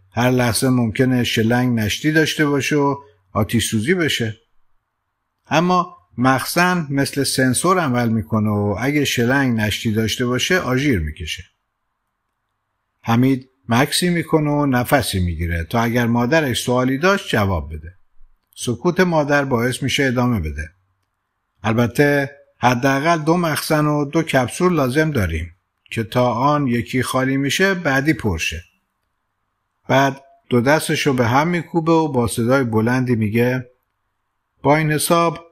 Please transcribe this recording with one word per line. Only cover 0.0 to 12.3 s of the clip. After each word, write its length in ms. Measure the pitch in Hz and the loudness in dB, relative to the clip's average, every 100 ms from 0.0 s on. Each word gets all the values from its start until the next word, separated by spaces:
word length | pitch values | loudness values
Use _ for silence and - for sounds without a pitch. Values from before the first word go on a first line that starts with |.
| _ | _
هر 200 | - 123 | 0 2
لحظه 380 | 127 123 107 131 | 2 0 0 0
ممکنه 540 | 127 117 104 131 127 | 2 0 0 2 2
شلنگ 560 | 117 - 110 123 127 117 | 0 0 2 2 2 0
نشتی 320 | 107 - 151 | -2 -2 0
داشته 340 | 156 151 - 151 | 2 0 0 0
باشه 300 | 143 - 147 | 0 0 0
و 200 | 143 139 - _ _ | 0 -2 -8 _ _
آتش 320 | 98 107 113 107 | -4 0 0 0
سوزی 280 | 113 113 | -2 0
بشه. 440 | 185 151 - 113 104 _ _ _ _ _ _ _ _ _ _ _ | 0 0 -2 -4 -8 _ _ _ _ _ _ _ _ _ _ _
اما 480 | 143 175 180 170 - _ - | 0 2 0 -2 -10 _ -2
مخزن 720 | 131 131 - - 180 180 143 | 0 2 0 0 2 0 -2
مثل 340 | 139 135 - | -2 -2 -2
سنسور 560 | 135 - 131 120 175 185 | -2 0 0 2 0 0
عمل 300 | 156 120 120 | 0 0 0
می‌کنه 400 | 113 101 110 107 | -2 0 0 0
و 260 | 104 101 98 | 0 0 -2
اگه 260 | 127 151 135 | -2 0 0
شلنگ 540 | - 117 139 135 113 | 0 2 2 2 0
نشتی 320 | 107 - 120 | -2 -2 -2
داشته 340 | 107 110 - 123 | 0 -2 -2 -2
باشه 340 | 123 - 185 | -2 0 0
آژیر 400 | 123 127 147 104 | 0 0 0 0
می‌کشه.» 440 | 76 76 80 - - _ _ _ _ _ _ _ _ | -2 -8 -12 -12 -14 _ _ _ _ _ _ _ _